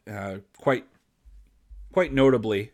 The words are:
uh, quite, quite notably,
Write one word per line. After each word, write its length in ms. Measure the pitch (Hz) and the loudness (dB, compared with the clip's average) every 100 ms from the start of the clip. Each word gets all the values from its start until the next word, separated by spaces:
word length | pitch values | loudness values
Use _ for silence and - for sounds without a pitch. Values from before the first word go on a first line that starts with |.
| - | -16
uh, 280 | 101 98 95 - _ | -12 -10 -12 -16 _
quite, 280 | - 127 - _ _ _ - - _ _ _ - - | -2 -2 -4 _ _ _ -20 -20 _ _ _ -20 -6
quite 180 | 185 165 | -2 0
notably, 600 | 135 135 127 110 101 107 | 4 4 4 0 -4 -4